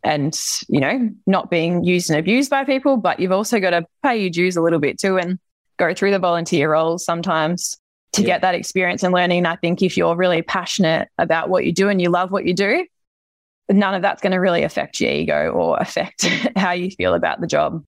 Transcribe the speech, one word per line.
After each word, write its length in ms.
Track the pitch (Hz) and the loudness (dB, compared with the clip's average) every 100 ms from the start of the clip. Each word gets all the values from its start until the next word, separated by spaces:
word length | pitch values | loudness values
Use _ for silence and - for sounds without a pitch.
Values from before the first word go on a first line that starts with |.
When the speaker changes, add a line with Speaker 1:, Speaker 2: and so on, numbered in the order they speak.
Speaker 1:
and, 340 | 107 151 143 156 - - - | 0 0 0 -2 -6 -6 -2
you 120 | 147 | 0
know, 300 | 135 247 233 - - | 2 0 -2 -2 0
not 240 | 190 - | 0 2
being 320 | 175 165 175 | 0 0 0
used 280 | 170 180 175 | 2 0 2
and 80 | 151 | 0
abused 300 | 160 240 277 | 2 0 2
by 140 | 277 | 0
people, 320 | 277 269 285 262 | 0 0 2 2
but 220 | 196 - | 0 0
you've 140 | 185 | 0
also 260 | 185 202 233 | 0 0 0
gotta 260 | 185 175 170 _ | 2 0 -2 _
pay 140 | 285 233 | -2 0
your 120 | 190 | -2
dues 260 | 170 180 175 | 0 0 2
a 60 | |
little 160 | 165 165 | 2 2
bit 200 | 143 - | 0 0
too 200 | 196 190 | 0 0
and 200 | 180 185 _ _ _ _ | -2 -6 _ _ _ _
go 140 | 175 | -2
through 200 | 156 196 | 0 0
the 60 | 196 | 2
volunteer 520 | 175 170 165 175 147 | 2 0 0 0 2
roles 340 | 156 160 170 | 2 2 -2
sometimes 720 | - 170 175 160 156 175 - - _ _ _ | -4 -4 -2 0 0 -2 -6 -10 _ _ _
to 80 | - | 0
Speaker 2:
Yeah. 40 | 196 | 2
Speaker 1:
get 140 | 180 | 2
that 120 | 185 | 0
experience 480 | 175 - - 180 175 | -2 -4 -2 -2 0
and 100 | 185 | 0
learning. 260 | 180 175 175 | 2 2 2
And 100 | 175 | 0
I 80 | 170 | -2
think 260 | 170 180 | -2 0
if 140 | 185 - | 0 2
you're 180 | 170 | 0
really 280 | 170 185 165 | 2 2 0
passionate 680 | 170 190 175 - 170 160 - - | -2 -6 -4 0 2 2 -2 -4
about 300 | 170 160 160 | 0 0 0
what 160 | 185 | 0
you 80 | - | 0
do 160 | 170 196 | 0 2
and 120 | 196 | 2
you 80 | 175 | 2
love 200 | 175 180 | 0 0
what 160 | 190 - | -2 -2
you 80 | |
do, 320 | 180 196 294 370 _ _ _ _ _ _ _ - | 0 2 0 -2 _ _ _ _ _ _ _ 0
none 260 | 202 196 | 2 2
of 80 | 190 | 2
that's 200 | 190 - | -2 -2
gonna 180 | 190 185 | -2 2
really 220 | 185 170 | 2 2
affect 380 | - - - - | -2 -4 -6 -2
your 100 | 62 | -2
ego 400 | 71 78 73 80 | -2 0 0 0
or 260 | - 82 80 | 0 0 0
affect 460 | - - 185 - | -2 -4 -6 -4
<laughs> 320 | 175 175 - 226 | -2 -2 -2 -2
how 140 | 185 | -2
you 200 | 180 180 | -2 -6
feel 220 | - - | -2 0
about 260 | 170 - - | 2 0 -2
the 60 | 120 | -2
job. 340 | 73 76 165 - | 0 0 -4 -12